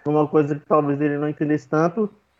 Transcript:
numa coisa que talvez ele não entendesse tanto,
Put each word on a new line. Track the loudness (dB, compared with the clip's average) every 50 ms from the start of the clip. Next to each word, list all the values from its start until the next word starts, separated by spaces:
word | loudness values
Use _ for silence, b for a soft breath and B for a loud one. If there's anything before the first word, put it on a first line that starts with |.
| b
numa | 0 0 2 2
coisa | 2 2 2 2 2 -2
que | -6 -2
talvez | 0 2 2 2 2 0 -2
ele | -2 -2 -2 -2
não | -4 -4
entendesse | -4 -4 -2 -2 -2 -2 -2 -2
tanto, | 0 0 0 0 0 -2 -4 -4 -6 _ _ _ _